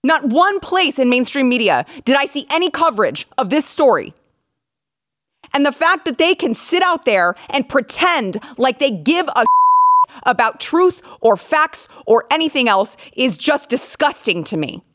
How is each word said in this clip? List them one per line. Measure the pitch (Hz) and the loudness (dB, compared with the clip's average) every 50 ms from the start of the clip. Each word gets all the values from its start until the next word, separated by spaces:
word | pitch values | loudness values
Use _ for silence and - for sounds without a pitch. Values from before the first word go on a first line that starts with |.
| - | 0
Not | 262 320 302 277 254 | 0 0 0 0 0
one | 220 302 359 392 403 392 | 2 2 2 2 0 -2
place | - - 370 381 370 - - | -6 -2 0 0 0 0 0
in | - 262 247 | 0 2 2
mainstream | 247 247 247 - - 285 262 247 | 2 0 0 -2 -2 0 0 0
media | 247 247 226 190 151 123 - - - 269 - | 0 0 0 0 0 0 -2 -6 -14 -6 -2
did | - 269 | 0 0
I | 277 277 | 0 0
see | 285 - 285 - _ | -2 -6 -8 -4 _
any | 294 330 359 339 | -2 -2 0 -2
coverage | - - 339 330 233 202 208 156 147 - - _ _ | 0 0 0 0 2 0 -2 -2 -2 -8 -12 _ _
of | - 262 180 | -4 -2 0
this | 240 302 294 | 0 0 0
story. | - - - 302 262 208 143 95 - - _ _ _ _ _ _ _ _ _ _ _ _ _ _ _ _ _ _ _ _ _ _ _ _ _ - - - | 0 0 2 2 2 2 2 -2 -10 -16 _ _ _ _ _ _ _ _ _ _ _ _ _ _ _ _ _ _ _ _ _ _ _ _ _ -18 -6 -2
And | 277 285 | 0 0
the | 285 277 | 0 0
fact | - 320 330 370 359 - | 0 0 0 0 0 -4
that | 339 240 | -8 0
they | - 320 339 381 | 0 2 2 2
can | - 330 233 233 | 0 0 -4 -2
sit | - - - 339 359 | -2 -2 -2 0 0
out | 381 359 339 311 - | 0 0 0 -2 0
there | 247 214 185 175 175 180 - - - | 0 0 2 2 0 -2 -6 -12 -6
and | 214 277 - | -4 -4 -4
pretend | - - 269 240 - - - - 370 349 302 226 190 170 208 - - - | -2 -2 -2 -2 -2 -4 -2 0 0 0 0 -2 -4 -6 -8 -12 -12 -4
like | - 240 262 - - | -2 -2 -2 0 0
they | 294 277 | -2 -2
give | 220 170 147 - 330 349 370 - - | -2 -2 0 0 0 0 0 -2 0
a | - - 1017 988 988 988 988 988 988 988 988 988 988 988 - - - - | 0 2 2 4 4 4 4 4 4 4 4 4 4 2 0 -4 -6 -2
about | 247 247 - 233 220 - - | -2 0 0 0 -2 -2 -6
truth | - - - 330 370 370 339 - - - - _ | -8 -2 0 2 2 2 2 -2 -18 -20 -14 _
or | - 226 202 | 2 2 2
facts | 294 - - 320 302 311 320 - - - - - - - | 2 0 -2 0 0 0 0 -2 -6 -6 -6 -8 -16 0
or | - 220 233 - - | 2 2 2 2 0
anything | 285 311 330 302 - 277 247 | -2 0 0 -2 -2 0 0
else | 226 202 190 202 208 - - - - _ | 2 2 0 0 -2 -6 -14 -18 -16 _
is | - 254 262 175 | -2 -2 -2 -2
just | - - - 285 285 - - | -2 -2 0 0 -2 -2 -4
disgusting | 240 - - - - - 302 285 277 - - 226 180 170 156 | -4 -2 -2 -2 0 0 0 -2 -2 -4 -4 -4 -4 -4 -6
to | - - | -6 -6
me. | 160 151 123 - 180 _ _ | -6 -6 -6 -10 -16 _ _